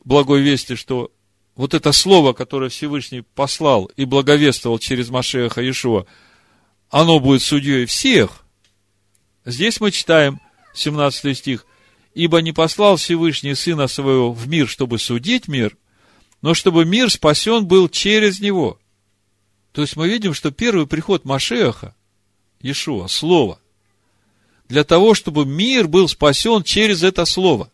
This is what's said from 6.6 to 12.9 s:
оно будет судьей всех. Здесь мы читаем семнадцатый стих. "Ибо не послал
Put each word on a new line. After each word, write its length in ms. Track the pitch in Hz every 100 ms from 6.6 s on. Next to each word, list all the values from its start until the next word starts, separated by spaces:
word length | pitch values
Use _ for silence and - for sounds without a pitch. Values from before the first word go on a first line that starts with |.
| _ _ _
оно 280 | 139 165 160
будет 220 | 131 135
судьей 460 | - 143 139 135 120
всех. 580 | - 269 220 110 - _ _ _ _ _ _ _ _ _ _ -
Здесь 360 | 120 208 -
мы 80 | 208
читаем 500 | - - 160 143 139 - _ _ -
семнадцатый 580 | - 151 143 - 143
стих. 320 | 131 - 120 - _ _ _ _
"Ибо 280 | - 165 170
не 100 | 165
послал 460 | 156 165 - 208